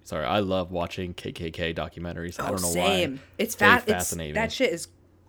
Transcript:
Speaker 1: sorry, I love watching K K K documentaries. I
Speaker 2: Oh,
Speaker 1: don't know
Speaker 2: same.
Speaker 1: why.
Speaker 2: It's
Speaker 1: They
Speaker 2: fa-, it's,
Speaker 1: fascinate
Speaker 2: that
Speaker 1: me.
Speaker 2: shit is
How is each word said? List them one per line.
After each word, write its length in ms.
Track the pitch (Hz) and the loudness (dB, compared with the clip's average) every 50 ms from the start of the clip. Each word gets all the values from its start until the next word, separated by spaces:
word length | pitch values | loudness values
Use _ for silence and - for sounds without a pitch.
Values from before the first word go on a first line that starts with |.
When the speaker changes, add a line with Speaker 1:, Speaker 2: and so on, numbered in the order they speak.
| - | -12
Speaker 1:
sorry, 200 | - - 80 73 | -8 -6 -4 0
I 140 | 64 95 107 | 2 2 2
love 320 | 98 92 92 92 87 85 | 2 2 2 0 0 0
watching 420 | 92 87 87 87 - 98 92 90 87 | -2 -2 -2 -2 -4 -6 -6 -6 -8
K 180 | - - 98 | -8 -8 -10
K 180 | - - 87 82 | -8 -6 -8 -6
K 240 | 80 - 85 82 78 | -4 -4 -4 -2 -2
documentaries. 640 | 80 76 - - 85 85 85 85 85 85 85 82 - | -4 -6 -6 -8 -8 -8 -8 -8 -8 -8 -8 -6 -6
I 40 | - | -4
Speaker 2:
Oh, 40 | 98 | -4
Speaker 1:
don't 100 | 101 92 | -2 0
know 60 | 90 87 | 0 0
Speaker 2:
same. 440 | 85 180 180 196 196 185 175 139 131 | 0 2 2 2 4 2 2 0 -2
Speaker 1:
why. 20 | 139 - - - - | -6 -12 -10 -6 -4
Speaker 2:
It's 160 | 202 214 - | -4 -2 2
Speaker 1:
They 100 | - 208 | 6 6
Speaker 2:
fa-, 100 | 208 240 240 | 8 8 6
it's, 60 | - 214 | 4 2
Speaker 1:
fascinate 420 | 185 180 - - - 85 80 76 - | 0 0 0 -2 -4 -4 -4 -2 -2
Speaker 2:
that 160 | 208 226 220 | -2 -2 -2
Speaker 1:
me. 40 | - | 0
Speaker 2:
shit 180 | - 262 185 | 2 2 2
is 140 | 165 165 - - - _ _ _ _ _ _ | 2 -2 -6 -10 -16 _ _ _ _ _ _